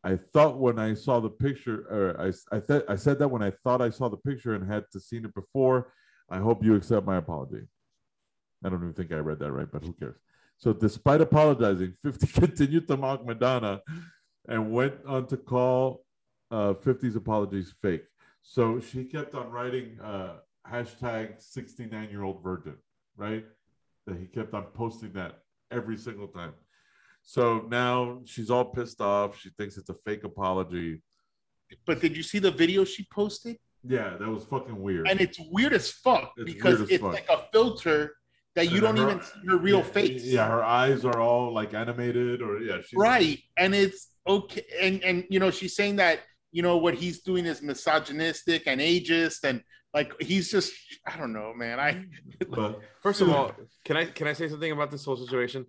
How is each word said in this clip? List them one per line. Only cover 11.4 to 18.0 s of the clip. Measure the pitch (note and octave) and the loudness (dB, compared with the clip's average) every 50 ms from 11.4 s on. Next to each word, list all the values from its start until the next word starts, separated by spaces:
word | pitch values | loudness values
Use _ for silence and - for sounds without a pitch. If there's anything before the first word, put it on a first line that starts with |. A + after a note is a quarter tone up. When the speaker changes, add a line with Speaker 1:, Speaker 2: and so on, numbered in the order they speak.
| D3+ D3+ C#3 A#2+ A#2+ G#2 G2 F2 F#2 F#2 F2+ _ | 6 6 6 4 2 2 2 0 -2 -6 -8 _
Speaker 1:
fifty | - D3 B2+ - - | -8 -8 0 0 -2
<laughs> | - - - | 2 4 2
continued | F3 D#3 - - C#3+ C#3 D3+ E3 E3 | 2 2 4 0 0 2 2 0 0
to | - C#3 | 0 -2
mock | C3+ C3+ C3 C#3 C3 A#2+ | -2 0 -4 -4 -4 -6
Madonna | A#2 A#2 A2 B2 B2+ C3 B2 A2 G#2 G2 G2 _ - D#3+ E3+ E3+ - _ _ _ _ _ _ _ | -8 -2 0 2 2 2 2 0 -2 -4 -6 _ -14 -14 -14 -16 -18 _ _ _ _ _ _ _
and | - A#2 A2+ A2 G#2+ | -4 -4 -2 -2 0
went | A2+ B2 C3 C#3 C#3 - - | 2 2 2 2 -2 -6 -8
on | C#3 C3+ C3 B2+ | -4 -4 -4 -2
to | - C#3+ | -4 -6
call, | C3+ - - B2 B2 B2+ B2+ B2+ B2+ C3 C3 C3 - _ _ _ _ _ _ _ _ _ _ | -8 -4 -2 0 2 4 4 4 2 2 0 -2 -6 _ _ _ _ _ _ _ _ _ _
uh, | A#2 A2 G#2 G2+ G2 | -4 0 0 0 0
fifty's | G2 - C3+ B2+ - - A#2+ G#2 | 0 0 0 0 2 0 -2 -2
apologies | A2 F#2+ A2+ G#2+ G#2+ G#2 G2 G2 G2 F2+ - - _ | -2 -2 0 0 0 0 -2 -4 -6 -6 -8 -12 _
fake. | - G2+ E2+ D2+ | -2 -2 -2 -2